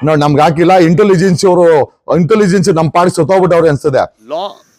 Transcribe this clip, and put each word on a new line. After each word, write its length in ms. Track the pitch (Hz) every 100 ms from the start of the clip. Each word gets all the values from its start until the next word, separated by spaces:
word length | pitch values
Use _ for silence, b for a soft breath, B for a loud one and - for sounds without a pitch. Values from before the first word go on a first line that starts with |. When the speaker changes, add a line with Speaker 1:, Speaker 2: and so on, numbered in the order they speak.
Speaker 1:
ನೋಡ್ 160 | 143 156
ನಮ್ಗೆ 220 | 147 143
ಹಾಕಿಲ್ಲ. 300 | 160 156 170
ಇಂಟೆಲಿಜೆನ್ಸ್ 720 | 185 165 170 208 175 190 175
ಅವರು, 580 | 196 180 170 156 120 _ - 156
ಇಂಟೆಲಿಜೆನ್ಸ್ 520 | 170 214 208 190 180
ನಮ್ 240 | 160 160
ಪಾಡಿ 180 | 175 180
ಸತ್ತೋಗ್ಬಿಟ್ಟವ್ರೆ 580 | - 151 190 185 175 160
ಅನ್ಸ್ತದೆ. 600 | 143 151 127 87 _ 110
Speaker 2:
ಲಾ 360 | 156 196 - _